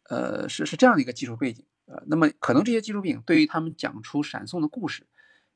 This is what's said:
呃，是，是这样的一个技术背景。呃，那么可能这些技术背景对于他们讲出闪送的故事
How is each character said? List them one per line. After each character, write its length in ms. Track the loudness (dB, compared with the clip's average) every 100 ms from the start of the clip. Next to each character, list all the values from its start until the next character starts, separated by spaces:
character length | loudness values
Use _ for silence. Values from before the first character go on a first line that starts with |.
呃， 440 | -6 -4 -2 -4 -6
是， 180 | -4 -4
是 100 | 6
这 100 | 6
样 100 | 6
的 40 |
一 40 |
个 80 | 2
技 120 | -4
术 120 | -8 -4
背 160 | -6
景。 120 | -6 _ _ -20
呃， 160 | -14 0
那 80 | 2
么 120 | 2 0
可 120 | 2
能 120 | 2
这 80 | 2
些 80 | 0
技 120 | -2
术 80 | -4
背 100 | -4
景 120 | -4
对 160 | 2 4
于 60 | 4
他 140 | 0
们 140 | -6 -6
讲 260 | -8 -8
出 200 | -6 -6
闪 240 | -4 -8 -8
送 140 | -4
的 80 | -4
故 200 | -4 -8
事 180 | -8 -14 _ _ _ _